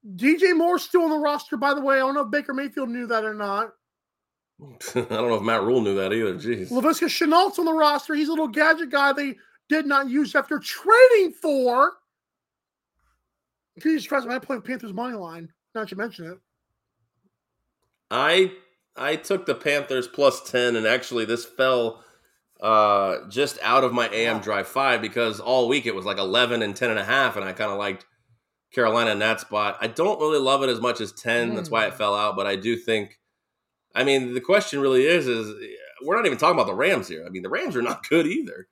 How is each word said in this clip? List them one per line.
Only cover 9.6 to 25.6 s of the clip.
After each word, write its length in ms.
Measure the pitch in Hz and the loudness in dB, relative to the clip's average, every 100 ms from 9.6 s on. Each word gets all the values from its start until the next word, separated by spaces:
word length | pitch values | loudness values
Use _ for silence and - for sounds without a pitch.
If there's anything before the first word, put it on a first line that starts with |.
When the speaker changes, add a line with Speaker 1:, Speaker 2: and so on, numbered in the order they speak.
| _ | _
Speaker 1:
did 160 | 311 285 | -2 2
not 240 | 277 277 | 0 2
use 240 | 269 269 294 | 0 0 0
after 240 | - 294 | -2 -6
trading 720 | - - 381 466 508 453 349 | -6 -6 4 10 10 10 4
for. 600 | - 330 277 247 240 311 - _ _ _ _ _ _ _ _ _ _ _ _ _ _ _ _ _ - | 0 0 2 2 4 2 2 _ _ _ _ _ _ _ _ _ _ _ _ _ _ _ _ _ -4
Jesus 260 | 302 311 - | -2 -2 -2
Christ, 180 | 277 240 | -4 -2
I 40 | |
might 120 | 254 | -8
play 180 | 254 254 | -6 -8
Panthers 340 | - 254 226 | -6 -10 -8
money 220 | 190 247 226 | -8 -8 -8
line. 360 | 170 165 165 _ _ 226 | -12 -14 -18 _ _ -10
Not 140 | 214 | -8
to 60 | 190 | -8
mention 300 | 226 - 165 | -10 -10 -18
it. 120 | 185 _ _ _ _ _ _ _ _ _ _ _ _ _ _ _ _ _ | -18 _ _ _ _ _ _ _ _ _ _ _ _ _ _ _ _ _
Speaker 2:
I, 420 | 117 147 180 185 - _ _ _ - | 0 2 4 2 -2 _ _ _ -8
I 200 | 139 156 | -4 -4
took 280 | - 190 180 | -4 -4 -2
the 80 | |
Panthers 540 | 131 151 143 139 131 123 | -4 -2 -2 -2 -4 -4
plus 420 | - 135 - - | 2 2 2 -4
ten, 260 | 127 123 117 | 0 2 2
and 120 | 110 | 2
actually 380 | 123 - 120 107 | 0 -2 -6 -2
this 200 | 120 - | -4 -6
fell, 580 | - 131 123 113 113 _ _ _ _ _ _ | -2 2 2 0 -6 _ _ _ _ _ _
uh, 680 | 107 107 104 101 98 87 90 | 2 4 6 4 2 -2 -4
just 300 | 107 139 - | -4 -4 -2
out 220 | 107 127 | 2 2
of 100 | 127 | 2
my 140 | 120 113 | 0 -2
A 200 | 110 117 | 0 0
M 100 | 110 | -2
Speaker 1:
Wow. 40 | |
Speaker 2:
Drive 260 | 104 101 92 | -2 -4 -2
five 340 | 135 135 117 | -2 0 0
because 380 | 107 120 113 104 | -2 -2 -2 -2
all 280 | 104 131 | 0 2